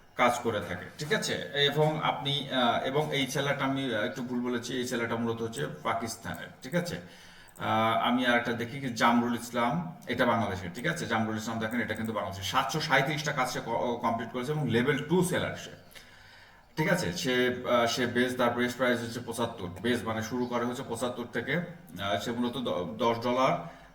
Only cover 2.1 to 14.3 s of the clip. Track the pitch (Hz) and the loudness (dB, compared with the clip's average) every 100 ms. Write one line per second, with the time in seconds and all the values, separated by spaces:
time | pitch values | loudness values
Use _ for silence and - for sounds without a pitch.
2.1 | - 139 143 123 131 120 - 131 143 151 | 0 -2 -4 -2 2 4 2 2 0 2
3.1 | 139 131 147 139 143 135 135 135 110 113 | 0 0 0 0 0 0 0 0 0 -2
4.1 | 131 120 123 123 117 110 131 123 123 117 | -4 -4 -2 0 -2 -2 -4 -2 -2 -2
5.1 | 117 117 113 113 - - - 117 113 117 | 0 0 -2 -4 -4 -6 -4 -4 -2 -4
6.1 | - - - - - - 175 - - - | -6 -8 -8 -10 -14 -4 -2 -2 -6 -10
7.1 | - - - - - 104 110 113 113 120 | -18 -20 -20 -20 -6 0 2 4 4 4
8.1 | 123 127 120 123 113 117 139 135 113 123 | 4 4 2 2 -2 -4 -4 -4 2 4
9.1 | 120 120 117 - 123 120 170 - - - | 6 4 0 -2 0 2 0 -2 -8 -4
10.1 | 127 123 113 101 92 92 87 156 - 110 | 2 4 4 2 -2 -6 -4 -4 -2 -2
11.1 | 110 110 110 110 113 110 120 107 107 107 | 0 0 -2 -4 -4 -2 -2 -2 -2 -2
12.1 | 104 95 95 - 127 143 156 147 135 151 | -2 -4 -4 -2 0 0 0 2 2 2
13.1 | 147 - 131 - 139 113 120 123 117 - | 0 -2 0 -2 -2 -2 -2 0 0 0
14.1 | 113 117 | -2 -4